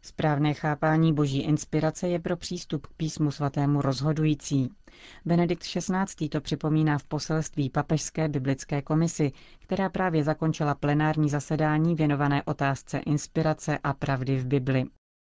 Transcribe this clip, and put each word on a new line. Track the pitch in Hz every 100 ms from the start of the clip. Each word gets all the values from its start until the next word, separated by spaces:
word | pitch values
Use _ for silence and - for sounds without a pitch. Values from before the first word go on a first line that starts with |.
| -
Správné | - 156 143 151
chápání | 147 156 147 156 156 165
boží | 147 147 135
inspirace | - 151 - 156 156 - 180
je | 175
pro | 170 175
přístup | - 180 - 151 -
k |
písmu | - 156 - 151
svatému | 139 143 147 143 143
rozhodující. | 139 127 147 151 156 147 - 139 123 - - - - - 151
Benedikt | 170 170 175
šestnáctý | - 180 170 185 196 - 151
to | 151
připomíná | - 147 156 156 156 147
v |
poselství | - 151 - 160 156 - 135
Papežské | - 143 156 - - 160
biblické | 143 131 135 - 143
komisi, | - 156 165 - 147 - - -
která | - 190 190
právě | - 185 160
zakončila | 147 156 160 156 147 143
plenární | 147 147 156 156 151
zasedání | 143 - 151 156 151 160 165
věnované | 151 143 143 143
otázce | - 147 139 135 - -
inspirace | - 147 - - 156 151 - 147
a | 143
pravdy | 139 143 135 127 135
v | 127
Bibli. | 139 131 131 131 - _ _